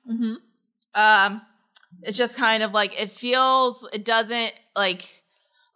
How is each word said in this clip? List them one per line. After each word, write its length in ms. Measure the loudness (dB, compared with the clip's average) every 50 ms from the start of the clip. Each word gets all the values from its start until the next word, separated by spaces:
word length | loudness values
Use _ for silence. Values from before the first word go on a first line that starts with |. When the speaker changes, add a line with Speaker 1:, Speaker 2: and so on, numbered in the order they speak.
| _ -8
Speaker 1:
Mm-hmm. 260 | -6 -4 -4 -4 -6 -8 _ _ _ _ _ _ _ _ _ _ -2
Speaker 2:
Um, 480 | 2 4 6 6 6 4 2 0 -6 -14 _ _ _ _ _ _ -20 _ _ -20 -14 -10
it's 140 | -6 -2
just 200 | -2 -2 -2 -2
kind 260 | -2 0 0 2 0 0
of, 100 | 0 0
like, 260 | 0 0 0 -2 -6
it 100 | -8 -8
feels, 760 | -8 -8 -4 0 2 2 4 4 4 4 2 2 -2 -6 -14 -10 -10
it 120 | -8 -4
doesn't, 480 | 0 0 0 0 0 -2 -4 -4 -4 -6 -12 _ _ -4
like, 320 | -2 -2 -2 -2 -4 -10 -20 -20 _ _ _ _ _ _ _ _ _ _ _ -6